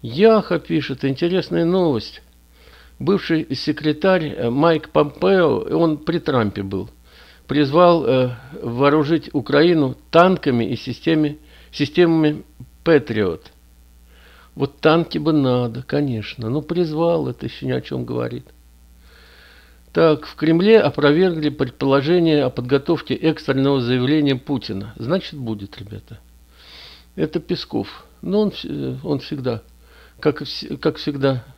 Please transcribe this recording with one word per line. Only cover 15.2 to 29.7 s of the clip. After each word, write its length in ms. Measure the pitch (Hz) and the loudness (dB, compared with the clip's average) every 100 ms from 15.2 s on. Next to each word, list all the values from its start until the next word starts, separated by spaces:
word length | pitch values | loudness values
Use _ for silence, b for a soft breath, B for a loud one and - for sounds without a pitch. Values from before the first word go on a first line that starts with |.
| 151 | 0
надо, 480 | 156 131 123 120 113 | 2 2 0 -2 -6
конечно. 680 | 127 139 147 113 107 - 113 | -6 -2 -2 -4 -8 -8 -6
Ну, 120 | 139 | -6
призвал, 680 | 151 175 170 151 170 170 131 | -4 -2 -2 0 0 0 -2
это 200 | 123 127 | -6 -10
еще 180 | - 131 | -8 -6
ни 60 | |
о 100 | 127 | -6
чем 240 | 123 131 120 | -6 -8 -6
говорит. 400 | 123 120 123 - - _ _ _ - b b b b b b b b b | -6 -6 -8 -16 -20 _ _ _ -20 b b b b b b b b b
Так, 320 | - 165 151 - | 2 2 2 -4
в 100 | - | -4
Кремле 440 | 156 165 196 220 | 2 2 6 6
опровергли 680 | 143 - 143 151 185 160 151 | 6 2 2 4 2 0 -4
предположение 920 | 139 131 - 139 139 143 180 165 147 | -2 -6 -2 0 2 2 2 4 2
о 60 | 131 | 0
подготовке 680 | 123 123 139 - 165 - 127 | -4 -2 -2 0 -2 -2 -2
экстренного 680 | 160 160 - 135 139 139 | -2 -2 -2 0 2 0
заявления 540 | 120 127 127 156 143 131 | 0 0 2 2 2 -2
Путина. 580 | - 135 - 98 104 - | -4 -6 -4 -10 -10 -10
Значит, 380 | 117 185 - 147 | -4 -4 -4 -12
будет, 420 | 120 107 98 - | -8 -8 -10 -16
ребята. 420 | 98 104 - 107 _ _ _ B B B B B B - | -16 -16 -18 -20 _ _ _ B B B B B B -6
Это 240 | 156 175 | -4 -4
Песков. 680 | - 170 - - 98 - - _ | -6 -8 -6 -6 -6 -12 -20 _
Но 200 | 170 202 | -4 0
он 80 | 208 | -2
вс-, 180 | - - | -4 -10
э, 280 | 147 135 127 | -8 -6 -8
он 160 | 156 143 | -6 -6
всегда, 420 | - 147 127 113 - | -6 -8 -6 -6 -10